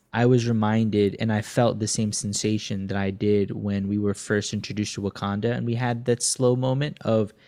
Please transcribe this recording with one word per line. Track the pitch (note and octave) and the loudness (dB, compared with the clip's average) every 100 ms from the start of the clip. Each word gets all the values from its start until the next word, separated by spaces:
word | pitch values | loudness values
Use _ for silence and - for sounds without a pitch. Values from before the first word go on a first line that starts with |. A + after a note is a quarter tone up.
| _ | _
I | A2+ B2 | 2 4
was | B2+ A#2 | 4 4
reminded, | A2+ G#2+ A2 A2 G#2 G2+ - | 2 2 2 2 4 2 2
and | A2+ | 0
I | G#2+ | 0
felt | - - A#2+ G#2 | 0 2 2 2
the | G#2+ | -2
same | - G#2+ | -2 -2
sensation | - G#2 G2+ G#2+ G#2+ - G2+ G2 | -2 -4 -2 0 0 -2 -6 -4
that | G2 | -2
I | G2 | -2
did | F#2+ G#2 G#2 G2 | 0 2 2 2
when | G#2+ G2+ G2+ G2 | -2 -2 -2 0
we | G#2 | 0
were | G2+ | 0
first | G2 - G#2 - | -2 0 0 0
introduced | G#2+ - G2+ G2+ | -6 -6 -4 -4
to | - | -4
Wakanda, | G2 - G2+ G2+ A#2 B2 | -6 -4 -4 -2 -2 -2
and | A#2 | -2
we | A#2 | -2
had | B2 A#2+ B2 | -2 -2 0
that | A#2+ | 0
slow | - - B2 B2+ | -2 2 2 2
moment | C3 C3 D3 - | 0 -2 -4 -4
of, | B2+ A2+ G#2 - | 0 2 0 -4